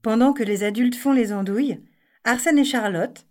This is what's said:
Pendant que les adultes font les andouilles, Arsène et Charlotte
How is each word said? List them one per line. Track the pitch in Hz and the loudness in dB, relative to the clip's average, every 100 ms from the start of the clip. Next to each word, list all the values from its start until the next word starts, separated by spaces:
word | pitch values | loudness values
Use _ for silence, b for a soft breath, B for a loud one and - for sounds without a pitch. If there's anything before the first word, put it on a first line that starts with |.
Pendant | 226 226 254 | 0 2 2
que | 277 | 2
les | 208 202 | -2 -2
adultes | 208 208 247 240 | -2 0 -2 0
font | 277 | 0
les | 269 214 | 2 0
andouilles, | 202 190 202 277 - b b b b | -2 -4 -2 -2 -6 b b b b
Arsène | - 247 330 294 | -2 0 2 2
et | 277 | 2
Charlotte | 254 214 170 240 - _ | 0 -2 -2 -4 -8 _